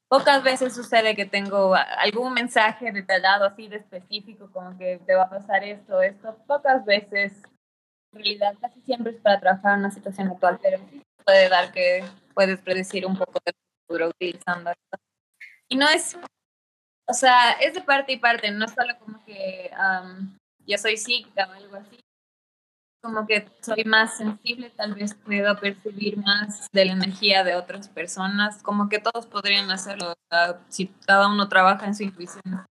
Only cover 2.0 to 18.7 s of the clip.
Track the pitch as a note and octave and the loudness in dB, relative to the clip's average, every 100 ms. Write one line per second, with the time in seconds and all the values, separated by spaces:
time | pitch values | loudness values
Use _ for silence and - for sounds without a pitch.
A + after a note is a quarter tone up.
2 | F#3+ G#3 B3+ B3 A#3+ A#3+ A3 A3 A#3 G3+ | -2 -2 -4 -4 -2 2 2 0 -8 -8
3 | F#3+ F#3+ F#3+ G3+ G3+ G3+ A3 G#3 G3+ F3+ | -2 0 2 2 0 -2 -12 -16 -14 -18
4 | F3+ G#3 G3+ G#3 G3 F#3 F3+ F#3 F#3 F3+ | -14 -16 -16 -20 -18 -14 -14 -10 -8 -6
5 | - F#3 F#3 G3 G3+ G3 G3+ G#3 - F#3+ | 0 2 2 -2 -4 -4 -4 -10 -4 0
6 | F#3+ G3 A3 A3 - D#4 C#4+ C4 G#3+ G3+ | 0 -2 -14 -12 -4 0 2 2 2 0
7 | G3+ G3+ G3+ - - _ _ _ _ _ | 0 -2 -4 -6 -20 _ _ _ _ _
8 | _ G#3+ G#3 G#3 G3+ G3+ A#3+ - - A#3+ | _ -10 -6 -2 -2 -2 -8 -10 -6 -4
9 | A#3 A3+ G#3 G3+ F#3 F#3+ G3+ G3+ G3+ G3 | -6 0 2 4 2 2 2 2 0 -6
10 | - F#3+ F#3+ F#3 F3+ F3+ G3 F#3+ - - | -10 -6 -6 0 0 0 0 -2 -6 -20
11 | - _ - G3 F#3 F3+ F3+ F#3 F3+ F3+ | -20 _ 6 8 8 4 2 0 0 0
12 | F#3 - _ - F#3+ F#3 F#3+ F#3 F#3 G3 | -4 -14 _ 0 0 0 -4 -4 -4 -6
13 | F#3 F#3+ F#3 - - - _ _ - E3+ | -4 -4 -4 -4 -8 -8 _ _ -10 -4
14 | E3 - F3+ F3+ - F3 E3+ F3 _ F#3+ | -4 -4 -8 -6 -6 -6 -6 -10 _ -18
15 | _ _ _ _ - _ - C4 D4 D#4 | _ _ _ _ -20 _ -6 0 4 2
16 | - F4+ F4 _ _ _ _ _ _ _ | 0 -10 -18 _ _ _ _ _ _ _
17 | - A#3 C4 B3 A#3+ G#3+ C#4 E4 - C#4 | -8 2 6 6 6 4 0 -2 0 0
18 | C4+ B3+ A#3+ A#3 G#3 G#3 G#3+ | 0 -2 0 0 -2 -4 -4